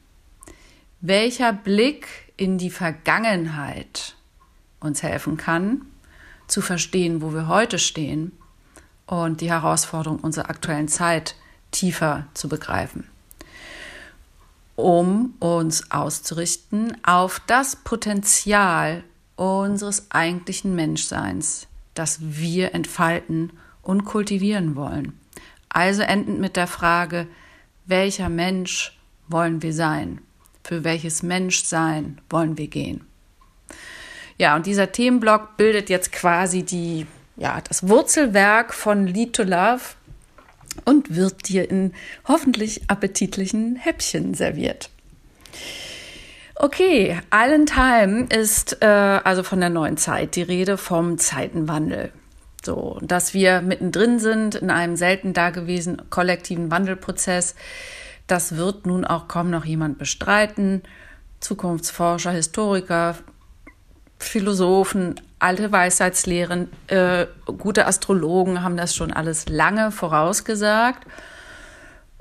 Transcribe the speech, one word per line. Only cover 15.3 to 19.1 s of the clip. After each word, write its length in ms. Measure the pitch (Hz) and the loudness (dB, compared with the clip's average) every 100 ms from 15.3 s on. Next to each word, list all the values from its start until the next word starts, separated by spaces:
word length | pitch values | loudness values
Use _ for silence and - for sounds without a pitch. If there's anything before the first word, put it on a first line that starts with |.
| - | -2
uns 520 | 170 170 160 160 - | 0 0 0 -2 -4
auszurichten 1040 | 151 147 - - 165 175 - - 208 226 - | -4 -4 -6 -8 -6 -4 -6 -4 -4 -4 -2
auf 380 | - 180 185 - - | 2 4 4 -2 2
das 300 | 247 269 - | 2 2 -6
Potenzial 1300 | - 226 214 202 202 - 202 208 190 160 156 170 - | -6 -4 -2 -2 0 0 4 4 4 2 0 -4 -12